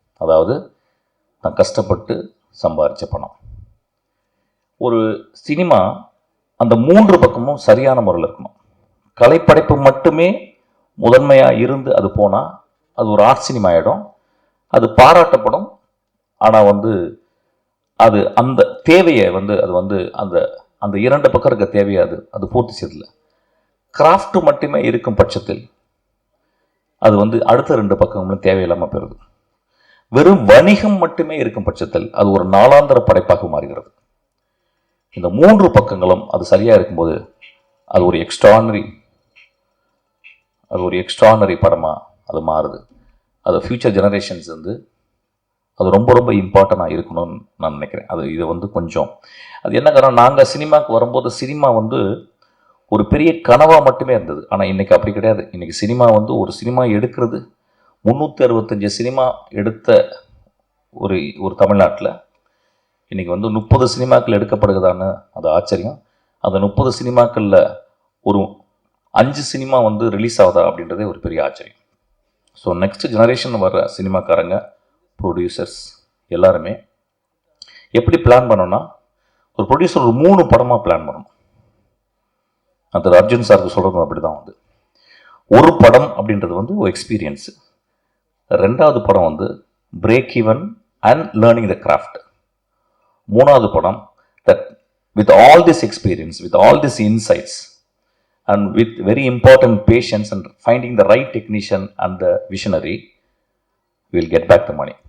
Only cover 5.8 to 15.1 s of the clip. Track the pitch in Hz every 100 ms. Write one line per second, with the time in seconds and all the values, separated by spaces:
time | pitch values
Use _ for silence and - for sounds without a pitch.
5.8 | 95 190 - _ _ _ _ - 117 113
6.8 | 131 196 208 180 127 117 123 143 - 107
7.8 | 135 127 101 85 82 - - _ _ _
8.8 | _ _ _ - 120 165 - 196 - 147
9.8 | 139 131 170 156 175 226 - _ _ _
10.8 | _ - 117 127 143 135 135 107 - 135
11.8 | 131 - 98 - 101 101 156 - _ _
12.8 | _ - 110 104 107 135 - 127 95 85
13.8 | 107 190 208 _ _ _ _ _ _ -
14.8 | 117 110 131